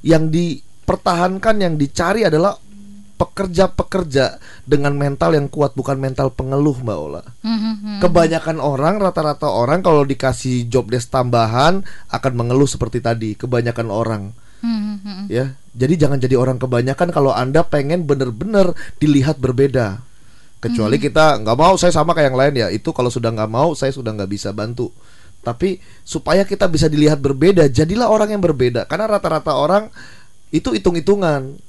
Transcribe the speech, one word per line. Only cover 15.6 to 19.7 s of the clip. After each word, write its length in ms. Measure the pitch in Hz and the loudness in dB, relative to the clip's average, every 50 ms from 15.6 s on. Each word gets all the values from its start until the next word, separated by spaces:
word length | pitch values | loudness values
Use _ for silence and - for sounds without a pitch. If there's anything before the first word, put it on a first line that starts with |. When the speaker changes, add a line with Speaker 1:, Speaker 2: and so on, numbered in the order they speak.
| - - | -18 -18
Speaker 1:
jadi 240 | - 117 127 131 175 | -4 -2 0 0 2
jangan 200 | 165 - - 143 | 2 2 2 2
jadi 180 | 135 123 123 131 | 0 0 2 2
orang 220 | 120 127 131 127 | 2 2 0 0
kebanyakan 500 | 120 131 127 123 120 123 131 139 - 175 175 | -2 -4 -2 0 0 0 -2 0 -2 -2 -2
kalau 200 | 170 160 139 135 | 0 0 2 2
Anda 340 | 95 107 127 131 139 160 170 | 2 0 -2 2 2 2 2
pengen 400 | - - 147 135 139 165 180 165 | 4 0 -2 0 0 -2 -2 0
bener-bener 680 | 143 143 135 131 123 113 107 - 208 220 202 190 180 165 - - - - | 0 0 0 0 -4 -4 -6 -6 0 2 4 4 2 0 -4 -8 -10 -4
dilihat 400 | - - 151 143 139 127 151 156 | -2 2 4 4 4 2 2 0
berbeda. 680 | 143 123 - 123 120 139 139 | -2 -2 -2 2 2 0 2